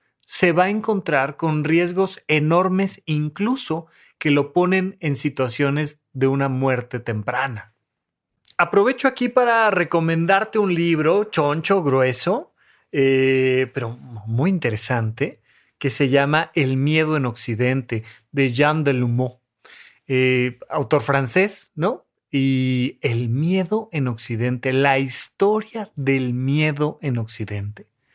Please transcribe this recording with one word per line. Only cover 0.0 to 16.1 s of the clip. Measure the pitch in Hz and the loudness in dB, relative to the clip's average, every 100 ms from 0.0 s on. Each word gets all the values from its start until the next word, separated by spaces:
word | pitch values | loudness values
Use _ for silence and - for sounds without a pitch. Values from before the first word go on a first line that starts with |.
| _ _ - | _ _ -6
se | - 180 | 0 2
va | 165 | 4
a | 185 | 2
encontrar | 214 214 208 - 147 135 - | 0 -2 -2 0 0 0 -2
con | 165 151 | -2 -2
riesgos | 147 165 175 180 190 - - | 0 0 0 0 -2 -4 -2
enormes, | 151 151 170 185 185 196 - | 0 2 2 2 0 -2 -4
incluso | - 151 151 147 208 262 - 160 165 _ _ - | -4 -4 -4 -2 -2 0 -2 -4 -8 _ _ -6
que | 156 | 0
lo | 143 143 | 2 2
ponen | 175 180 190 185 - | 2 2 2 -2 -4
en | 156 139 | -4 -2
situaciones | 147 135 127 - 143 143 147 - _ | -4 -2 -2 0 0 0 -4 -8 _
de | 131 135 | -2 0
una | 139 135 | 2 0
muerte | 131 135 127 - 123 | 0 0 -2 -4 -8
temprana. | - 107 101 120 - 110 - _ _ _ _ _ _ _ - - | -6 -6 -4 -4 -4 -8 -14 _ _ _ _ _ _ _ -10 -4
Aprovecho | 175 208 214 262 269 | 0 2 2 2 -2
aquí | 254 247 | 0 0
para | 247 247 226 214 | 2 2 4 2
recomendarte | 190 170 170 165 165 170 196 214 220 | 2 0 0 0 0 2 2 0 0
un | 202 | 0
libro | 170 170 160 156 190 | 0 0 2 2 2
choncho, | 214 - 147 151 160 196 | 0 0 0 0 0 0
grueso, | 147 131 131 123 - 226 349 _ _ _ _ | 2 2 2 0 0 -2 -4 _ _ _ _
eh, | 151 135 135 131 135 131 127 127 | 0 2 4 4 2 2 0 -2
pero | 127 120 123 135 117 104 | -4 -8 -8 -14 -14 -4
muy | 117 165 | 0 0
interesante, | 185 135 107 - 123 110 110 160 - _ _ _ - | 0 0 -2 0 0 -2 -4 -6 -8 _ _ _ -6
que | 139 | -2
se | - 139 | 0 2